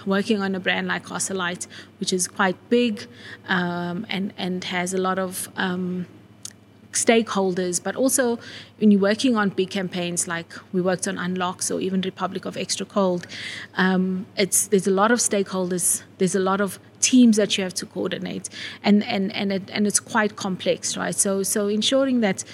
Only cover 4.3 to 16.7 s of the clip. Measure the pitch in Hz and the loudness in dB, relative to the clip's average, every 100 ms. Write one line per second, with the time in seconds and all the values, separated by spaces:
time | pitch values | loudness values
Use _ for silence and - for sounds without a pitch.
4.3 | - 185 180 - 180 180 185 185 185 190 | -4 -4 -4 -4 -4 -2 -2 0 0 -2
5.3 | 185 - - 190 180 180 180 175 - - | -6 -10 -4 -4 -2 -4 -4 -8 -12 -20
6.3 | - - - - - - - - 226 220 | -18 -18 -18 -20 -20 -8 -2 2 2 2
7.3 | 202 190 180 180 180 196 - 262 269 247 | -2 0 0 -2 -4 -6 0 0 2 0
8.3 | 233 - - - - 214 202 196 214 262 | -2 -8 -18 -20 2 6 6 6 2 2
9.3 | 220 202 - 190 196 185 185 175 175 - | 2 0 0 -2 -2 -4 -4 -4 -4 -4
10.3 | 165 170 - - 185 180 180 202 185 180 | -6 -8 -16 -4 -2 0 0 -2 -4 -4
11.3 | 185 180 185 - 180 185 190 185 - 175 | -2 -2 -2 -4 -2 0 0 -2 -4 -6
12.3 | 190 185 214 190 - 196 - 190 180 - | -6 -8 -8 -6 -6 -4 0 2 0 -4
13.3 | - - - - - 185 185 185 185 - | -12 -12 -12 -8 0 4 4 2 -2 -6
14.3 | - 196 - - 202 190 190 214 240 - | -2 0 2 2 2 4 4 4 4 2
15.3 | 208 196 190 180 180 - - - - 190 | 0 0 -2 -2 0 0 -2 -6 0 2
16.3 | 196 190 190 202 | 2 2 2 0